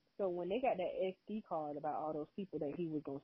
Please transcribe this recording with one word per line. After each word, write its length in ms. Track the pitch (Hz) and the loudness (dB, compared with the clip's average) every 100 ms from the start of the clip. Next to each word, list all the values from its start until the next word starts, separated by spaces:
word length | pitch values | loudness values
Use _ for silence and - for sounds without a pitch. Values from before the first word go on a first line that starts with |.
| _ - | _ 0
So 100 | 190 | 0
when 200 | 175 175 | 2 0
they 120 | 226 | 2
got 160 | 254 185 | 4 2
that 160 | 175 - | 2 2
S 120 | 190 190 - | 0 0 -6
D 160 | 214 - | -6 -2
card 280 | 165 151 147 | -2 -2 -2
about 180 | 151 | -2
all 180 | 123 156 | 0 0
those 160 | 151 151 - | -2 -4 -6
people 220 | 190 165 | -4 -2
that 140 | 147 151 | -2 -2
he 100 | 170 | 0
was 160 | 151 | 0
gonna 160 | 147 139 | -2 -6